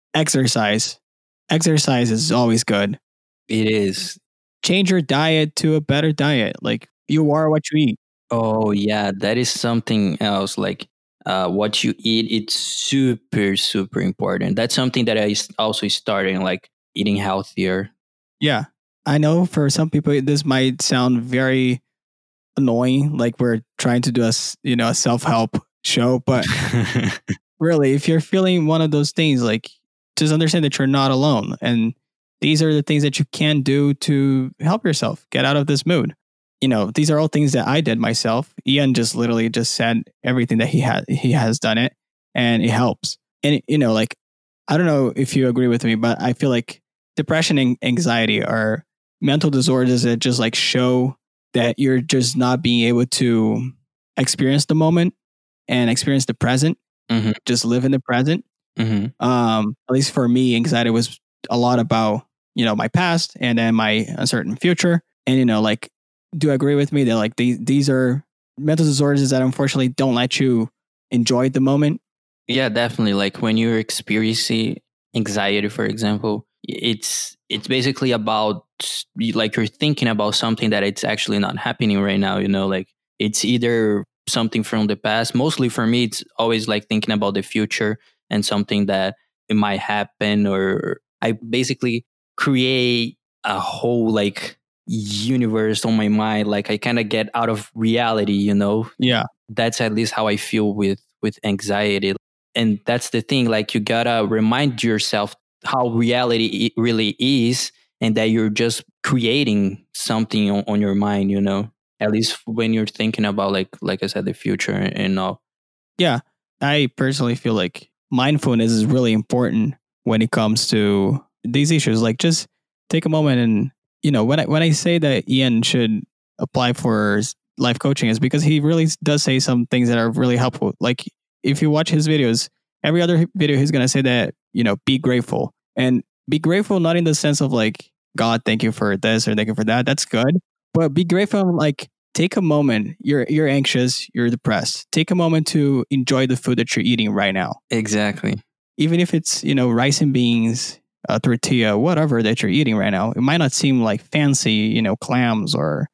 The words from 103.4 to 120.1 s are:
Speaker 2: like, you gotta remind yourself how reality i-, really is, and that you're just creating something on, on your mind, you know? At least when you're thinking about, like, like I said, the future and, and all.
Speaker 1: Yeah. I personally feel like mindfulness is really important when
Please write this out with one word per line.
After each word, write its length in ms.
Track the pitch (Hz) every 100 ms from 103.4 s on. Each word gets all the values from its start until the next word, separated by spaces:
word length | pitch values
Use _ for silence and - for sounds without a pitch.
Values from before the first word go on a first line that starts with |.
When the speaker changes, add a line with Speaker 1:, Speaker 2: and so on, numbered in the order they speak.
| 117
Speaker 2:
like, 240 | 110 107
you 60 | 120
gotta 460 | 104 117 120 117 104
remind 560 | 110 110 123 143 117
yourself 520 | 117 107 - 107 104 - _ _ -
how 240 | 131 123
reality 800 | 113 117 120 123 117 113 101 113 -
i-, 60 |
really 340 | 117 113 107 -
is, 520 | 123 139 117 123 - - _ _
and 140 | 113 110
that 100 | 110
you're 240 | 113 110
just 340 | 107 117 113 - _
creating 800 | - 131 117 131 131 104 98 98 _
something 580 | - - 110 110 110 104
on, 120 | 101 101
on 140 | 104
your 140 | 104 98
mind, 360 | 104 101 98
you 100 | 98
know? 300 | 98 98 107 _ _ _
At 120 | 107
least 260 | 107 113 - -
when 280 | 113 113
you're 120 | 113 107
thinking 400 | - 110 104 104
about, 260 | 101 98
like, 180 | 98 92 -
like 220 | - 95
I 40 | 98
said, 180 | 101 98
the 80 |
future 400 | 98 107 101 -
and, 200 | 98 98 -
and 220 | 98 95
all. 220 | 92 - _ _ _ _ _ -
Speaker 1:
Yeah. 220 | 175 139 - _ _ _
I 280 | 143 147 131 -
personally 380 | 135 139 120 120
feel 180 | 120
like 360 | 110 90 - - _ _
mindfulness 600 | 127 135 151 143 117 113
is 140 | 113 107
really 280 | 123 120
important 640 | 110 104 123 123 113 110 - _ _
when 180 | -